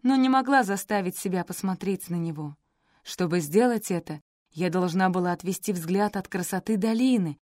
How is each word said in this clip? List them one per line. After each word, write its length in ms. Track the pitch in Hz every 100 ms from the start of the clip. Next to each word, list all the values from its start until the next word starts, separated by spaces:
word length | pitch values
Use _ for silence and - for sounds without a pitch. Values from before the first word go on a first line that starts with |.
но 140 | 247 269
не 140 | 262
могла 340 | 262 262 277
заставить 540 | 202 196 - 208 185 -
себя 260 | 196 180
посмотреть 680 | 175 180 190 185 180 190 -
на 60 | 170
него. 400 | 165 151 151 147 _ _ _ _
Чтобы 380 | - - 180 175
сделать 500 | 147 180 247 226 -
это, 300 | 175 - 151 _ _ _
я 180 | 156 180
должна 400 | 175 180 170 185
была 240 | 185 180
отвести 400 | 175 175 185 -
взгляд 420 | 180 160 190 208 208
от 140 | -
красоты 480 | 190 - 190 185 220
долины 600 | 220 226 254 240 170 143